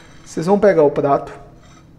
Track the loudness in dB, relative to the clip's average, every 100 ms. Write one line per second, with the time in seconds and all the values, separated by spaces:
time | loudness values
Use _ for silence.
0 | -20 -20 -14 -8 -2 2 2 4 2 0
1 | -2 -2 -4 -18 -20 -20 -20 -20 -20